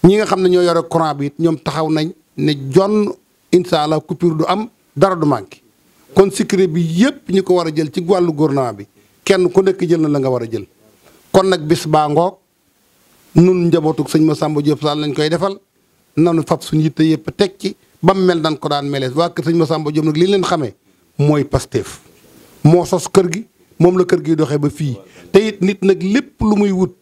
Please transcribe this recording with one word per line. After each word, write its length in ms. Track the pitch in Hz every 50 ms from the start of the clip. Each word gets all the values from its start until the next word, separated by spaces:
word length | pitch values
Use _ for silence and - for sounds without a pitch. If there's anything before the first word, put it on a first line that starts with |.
| -
ñi 120 | 175 196 214
nga 80 | 214
xam 160 | - 202 190
ne 80 | 185 180
ñoo 120 | 180 180
yore 220 | 175 175 170 165 165 165
courant 260 | - 165 160 156 147
bi 100 | 143 139 143
it 120 | 143 -
ñoom 180 | 170 170 160 151
taxaw 300 | _ - 135 151 160 156
nañ 220 | 156 156 151 165 190 _ _ _ _ -
ne 140 | - - 147 139 135 135
jonn 440 | 131 180 190 208 214 214 208 202 - _ _ _ _ _ _ _ -
incha 300 | 180 175 180 - 156 151
allah 160 | 151 160 151
coupure 340 | - - 175 - - 175 160
du 80 | 156 156 151
am 200 | 180 202 220 - _ _ _ _ _
dara 200 | 143 165 196 185
du 100 | 175 156
manqué 360 | 151 139 113 98 - - _ _ _ _ _ _ _ _ _ _ _ 135
kon 160 | 185 196 196
sécurité 380 | 196 - 175 - - 185 190 180
bi 140 | 156 175
yépp 480 | 175 160 165 170 226 277 285 - _ -
ñi 120 | 185 190
ko 120 | 185 - 180
war 120 | 180 170 165
a 40 | 151
jël 160 | 151 160 147 -
ci 80 | 190
wàllu 320 | 175 165 202 185 175 170 160
gouvernement 400 | 143 156 151 139 143 131 120 110
bi 140 | 101 101 _ _ _ _ _ _ _ _
kenn 260 | - 196 185 185 175
ku 120 | 180 190
nekk 180 | 190 190 185 190 180 165
jël 140 | 170 165
na 80 | 156 147
la 100 | 147 143
nga 100 | 131 135
war 120 | 127 123 117
a 20 | 113
jël 140 | 110 107 98 - _ _ _ _ _ _ _ _ _ _ _ _
kon 120 | _ 185 185 190
nag 140 | 185 175
bis 260 | 151 151 165 165 - 156
baa 220 | 156 156 151 151
ngoog 260 | 147 151 170 185 190 _ _ _ _ _ _ _ _ _ _ _ _ _ _ _ _ _ _ _ _
nun 320 | 156 170 185 185 180 175 170
njabootug 400 | 165 175 156 156 156 - 147 -
sëñ 140 | - 160 156
Massamba 360 | 156 151 147 160 151 151 147
Diop 200 | 147 147 151 127
Sall 180 | 147 151 147 151
lañ 140 | 151 147 135
koy 160 | 143 151 156
defal 280 | 165 170 175 196 196 202 _ _ _ _ _ _ _ _ _ _ _ -
nanu 260 | 160 175 165 165 147
fab 160 | - 170 -
suñu 200 | - - - 156 156
yitte 180 | 160 - - 156
yépp 260 | 160 156 151 - - - -
teg 160 | 208 190 - _
ci 180 | - 202 208 _ _ _ _ _
ba 120 | - 170 196
mu 80 | 190 185
mel 160 | 180 175 165
nan 160 | 151 160 156 139
ko 100 | - 151
daan 180 | 147 143 139 143
melee 200 | 143 139 135 127 123
waa 140 | 147 170 170
kër 160 | 170 - 143
sëñ 100 | 151 165 170
Massamba 340 | 160 135 - 123 123 147
Diop 140 | 151 156 156
nag 120 | 160 151 156
li 100 | 175 185
leen 160 | 202 196 180
xamee 300 | - 180 160 143 107 - _ _ _ _ _ _ _ _ -
mooy 240 | 143 147 151 147 135
Pastef 540 | - - 131 - - - 117 95 - - - _ _ _ _ _ _ _ - - _ _ - -
moo 220 | 147 165 175 170
sos 220 | - - 180 - -
kër 220 | _ 196 185 175
gi 140 | 165 202 226 _ _ _ _ _ _ _
moom 180 | 160 180 180 185
la 80 | 180
kër 160 | 175 185 170 151
gi 100 | 147 165
doxee 220 | 156 156 127 147 147
ba 120 | 143 147
fii 280 | 151 - 156 143 123 101 95 - _ - - -
te 80 | - 196 220 220
it 140 | 208 -
nit 200 | 175 190 208 196 -
nag 180 | 196 190 170
lépp 400 | 170 190 202 262 - - _ _
lu 140 | - 214 214
muy 160 | 202 208 202
wut 240 | 190 185 185 185 - _